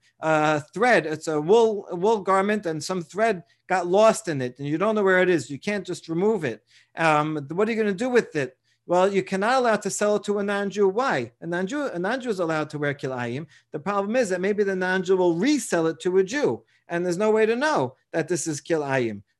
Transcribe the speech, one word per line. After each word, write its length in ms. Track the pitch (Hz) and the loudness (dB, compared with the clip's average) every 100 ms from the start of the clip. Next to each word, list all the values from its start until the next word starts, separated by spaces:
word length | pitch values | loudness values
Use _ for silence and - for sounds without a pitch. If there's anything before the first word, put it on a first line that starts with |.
| _ - | _ -6
a 400 | 160 156 151 151 147 | 0 2 2 0 -2
thread, 320 | 180 247 208 156 | 0 2 2 2
it's 220 | 156 165 | -6 -4
a 120 | 156 | -2
wool, 460 | 151 226 226 208 - | 4 6 6 0 -6
a 60 | 175 | -2
wool 240 | 196 220 | 0 0
garment, 460 | 190 190 196 214 175 | 2 2 2 -2 -4
and 160 | 156 | -6
some 200 | - 185 | -4 -6
thread 420 | 160 185 226 185 - _ - | -6 -2 0 -2 -8 _ -4
got 180 | 185 175 | -2 2
lost 400 | 190 220 214 - | 4 6 4 -2
in 160 | 143 | -4
it, 160 | 123 120 | -4 -6
and 80 | 143 | -4
you 100 | 160 | -2
don't 200 | 208 214 | 0 2
know 80 | |
where 180 | 190 185 | 4 4
it 80 | 180 | 4
is. 180 | 170 127 | 2 -2
You 120 | 143 | -10
can't 260 | - 208 180 | -6 -6 -6
just 220 | 165 - | -10 -6
remove 360 | 165 208 220 | 0 0 0
it. 200 | 147 110 _ _ _ - | -2 -6 _ _ _ -2
Um, 500 | 160 151 156 151 139 | 2 2 0 -4 -6
what 160 | 170 220 | -2 0
are 20 | |
you 80 | 220 | 0
gonna 160 | 214 | -2
do 160 | 185 254 | -2 0
with 240 | 247 - | 0 0
it? 240 | 151 131 _ _ _ | -4 -6 _ _ _
Well, 300 | - 175 190 | -2 2 2
you 80 | 196 | 0
cannot 360 | 190 190 208 262 | -2 -2 0 2
allow 160 | 247 208 | 2 0
to 140 | 202 | -2
sell 260 | - 208 208 | -2 0 0
it 80 | |
to 160 | 202 208 | 0 -2
a 20 | |
non-Jew. 460 | 202 202 202 185 196 | -2 -2 -4 2 2
Why? 420 | 196 262 160 117 - | 2 0 0 -4 -10
A 60 | 165 | -6
non-Jew, 400 | 170 190 294 285 | -4 -4 -4 -4
a 120 | 175 | -4
non-Jew 300 | 185 254 247 | -4 -4 -4
is 100 | 185 | -2
allowed 280 | 165 160 151 | -2 -2 -4
to 80 | 147 | -4
wear 160 | 147 | -4
kilayim. 520 | 139 135 127 120 127 170 _ _ | -4 -6 -6 -6 -6 -10 _ _
The 80 | 151 | -10
problem 380 | 165 202 196 240 | -4 -2 -2 0
is 120 | 214 | 0
that 100 | 185 | 0
maybe 240 | 190 208 | -2 0
the 100 | 196 | -2
non-Jew 420 | 190 185 185 180 190 | -2 -2 -2 2 2
will 200 | 180 165 | 2 2
resell 500 | 247 302 - 175 160 | 0 0 0 0 0
it 140 | 156 | -2
to 180 | 185 185 | 0 2
a 60 | |
Jew, 400 | 190 277 220 110 _ _ - | 2 0 0 -2 _ _ -8
and 180 | 170 180 | -4 -2
there's 100 | 175 | 0
no 140 | 220 | 2
way 160 | 220 220 | 4 2
to 80 | |
know 400 | 240 302 247 127 - _ | 2 0 0 -2 -6 _
that 160 | 165 156 | -4 -2
this 220 | 180 165 | -2 -4
is 120 | 139 | -6
kilayim 640 | - 160 139 135 117 104 - _ | -2 -2 0 0 0 -6 -14 _